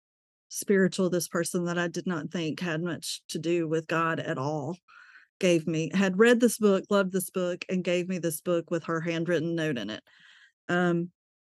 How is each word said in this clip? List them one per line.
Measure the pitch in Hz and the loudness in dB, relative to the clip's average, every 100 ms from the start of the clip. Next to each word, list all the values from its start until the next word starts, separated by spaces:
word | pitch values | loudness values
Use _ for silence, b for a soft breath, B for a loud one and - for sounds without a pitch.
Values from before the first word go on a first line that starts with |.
| _ _ _ _ _ | _ _ _ _ _
spiritual, | - - 196 185 - 185 | -6 2 4 4 2 0
this | 175 - | 0 -2
person | 175 170 185 | -2 -2 -2
that | 175 175 | -2 -2
I | 175 | -2
did | 165 180 | -4 -4
not | 170 - | -4 -4
think | 185 160 151 | -4 -4 -4
had | 180 160 | -4 -2
much | 175 151 - - - | -4 -6 -8 -10 -10
to | 170 | -6
do | 160 175 160 | -2 0 0
with | 160 160 | -2 -2
God | 165 165 160 | -2 0 -2
at | - 160 | -4 -4
all, | 139 151 139 185 B B B B B - | -4 -4 -6 -8 B B B B B -2
gave | 185 170 156 | 2 2 2
me, | 156 160 | -2 0
had | 190 196 185 | 2 2 6
read | 233 240 | 6 6
this | 240 - | 4 4
book, | 214 190 - | 2 2 2
loved | 202 190 | 2 2
this | 185 175 | -2 -4
book, | 185 180 180 - | -2 -2 -4 -4
and | 185 | -2
gave | 180 175 175 | 0 0 0
me | 185 | -4
this | 165 160 | -4 -4
book | 185 170 165 | -2 -2 0
with | 170 | -4
her | 165 165 | -2 -4
handwritten | 170 165 165 165 170 165 | -2 -2 0 0 0 -2
note | 156 123 | -2 -2
in | 104 | -4
it. | 110 b b b b b _ - | -8 b b b b b _ -2
Um, | 175 175 170 180 _ _ _ _ | 0 2 2 -2 _ _ _ _